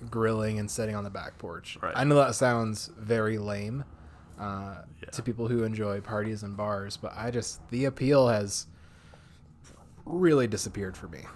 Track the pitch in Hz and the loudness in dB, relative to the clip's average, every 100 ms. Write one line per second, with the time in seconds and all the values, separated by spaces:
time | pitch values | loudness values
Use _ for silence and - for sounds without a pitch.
0 | 120 113 110 113 107 107 104 - 110 107 | -6 0 2 2 0 -2 -4 -4 -4 -4
1 | 101 95 95 - 101 82 - - 87 113 | -6 -8 -12 -12 -12 -12 -14 -8 -4 2
2 | 139 147 131 113 127 117 113 107 - - | 6 6 6 4 4 4 0 -4 -8 -8
3 | 107 117 110 110 101 101 104 131 139 - | 0 2 2 0 -4 -4 -4 -6 -8 -14
4 | - - - - 104 98 98 90 85 - | -20 -20 -20 -10 -8 -6 -8 -12 -16 -18
5 | - - 123 117 113 120 110 110 104 101 | -12 -8 -6 -2 0 0 0 0 -2 -2
6 | 98 107 107 107 101 101 104 101 101 - | -4 -4 -2 -4 -6 -4 -2 -2 -6 -8
7 | - - 117 120 107 - - 120 135 - | -8 -6 -4 -4 -4 -8 -6 -2 0 2
8 | 131 143 127 107 101 - - - - - | 4 8 8 6 2 -4 -8 -14 -20 -20
9 | - - - - - - - - - - | -20 -20 -20 -20 -20 -20 -20 -20 -20 -18
10 | - 170 180 147 131 104 - 101 95 92 | -6 4 6 6 4 0 -4 -6 -6 -8
11 | 82 80 - | -12 -14 -14